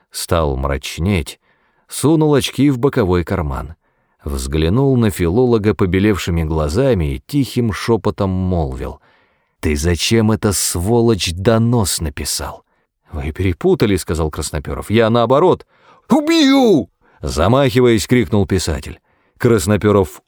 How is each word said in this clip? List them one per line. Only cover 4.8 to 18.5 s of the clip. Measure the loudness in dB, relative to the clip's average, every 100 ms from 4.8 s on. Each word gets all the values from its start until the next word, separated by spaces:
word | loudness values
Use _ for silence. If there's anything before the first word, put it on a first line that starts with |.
| 2 2
на | 2
филолога | 0 0 2 2 2 0
побелевшими | 0 0 2 2 0 -2 -2
глазами | -2 -2 -2 0 0 0 -2 -4
и |
тихим | -6 -4 -2 -2 -2
шёпотом | -2 -2 -2 -2 -2 -2
молвил: | -2 -2 -2 -2 -6 -10 -14 _ _ _ _ _ -8
«Ты | -4 -2
зачем | 0 -2 0 2 2
это, | 0 0
сволочь, | -2 -4 -4 0 2 2 0 -2
донос | -2 0 2 2 0 0 -4
написал?» | -6 -8 -8 -8 -10 -14 _ _ _ _ _
«Вы | -10 -8
перепутали», — | -4 -2 0 0 2 2 0
сказал | -2 -2 -4
Краснопёров, — | -4 -6 -6 -8 -8 -2
«я | 0 2
наоборот». | 2 2 2 2 0 -6 _ _ _ 0
«Убью!» — | 0 2 2 4 4 4 2 0 _ _ -12
замахиваясь, | -6 0 2 4 2 4 4 2 2
крикнул | 0 2 0
писатель. | 0